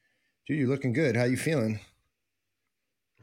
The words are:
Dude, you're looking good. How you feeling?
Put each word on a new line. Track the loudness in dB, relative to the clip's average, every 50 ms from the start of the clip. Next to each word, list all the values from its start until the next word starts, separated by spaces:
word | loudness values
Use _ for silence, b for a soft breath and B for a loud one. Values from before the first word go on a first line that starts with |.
| _ _ _ _ _ _ _ _ _
Dude, | -4 -2 0
you're | 0
looking | 0 0 0 -2 -2
good. | 0 2 2 2 2
How | 2 2
you | 0 0
feeling? | 0 0 0 0 0 0 0 -2 -4 -8 -16 _ _ _ _ _ _ _ _ _ _ _ _ _ _ _ _ _ _ _ _ _ _ _ _ _ _